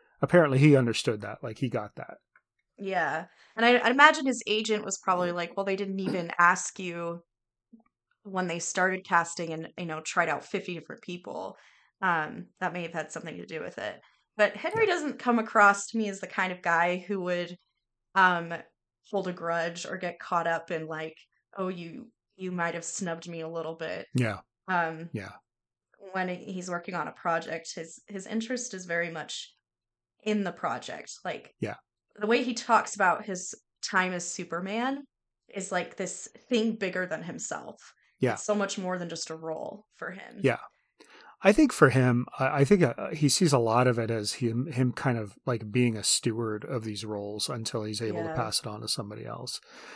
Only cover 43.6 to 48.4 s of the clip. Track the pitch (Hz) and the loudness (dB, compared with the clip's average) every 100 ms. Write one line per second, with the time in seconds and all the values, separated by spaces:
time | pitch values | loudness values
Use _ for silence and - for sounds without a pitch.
43.6 | 113 117 127 117 113 113 104 - 117 113 | 6 6 6 4 0 -2 -4 -2 0 0
44.6 | 147 127 127 - 139 117 104 - - 117 | -2 2 2 2 0 0 -4 -8 -4 -4
45.6 | 107 120 123 110 - - 120 110 113 107 | 0 2 4 2 2 2 2 0 -2 -4
46.6 | - 127 110 104 107 104 101 107 - 123 | -4 -6 -6 -6 -6 -6 -6 -4 -4 -4
47.6 | 110 117 107 107 113 - 160 160 | -4 -4 -4 -4 -4 -4 -4 -2